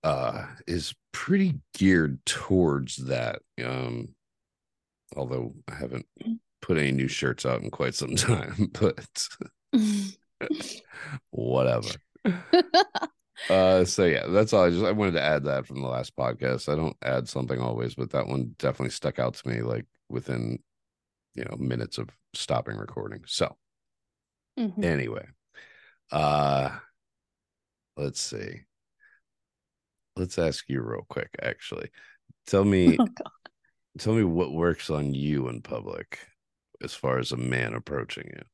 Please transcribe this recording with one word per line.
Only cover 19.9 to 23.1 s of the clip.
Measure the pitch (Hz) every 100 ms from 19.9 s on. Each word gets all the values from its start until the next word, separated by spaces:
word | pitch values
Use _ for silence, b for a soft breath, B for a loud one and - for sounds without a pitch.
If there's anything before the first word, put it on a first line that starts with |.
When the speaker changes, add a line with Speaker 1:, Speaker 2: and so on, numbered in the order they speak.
| _ _
Speaker 1:
within, | 62 64 62 57 60 _ _ _ _ _ _ _ -
you | 58
know, | -
minutes | 65 60 55 -
of | - _ _
stopping | - - 62 58 53
recording. | 53 - 52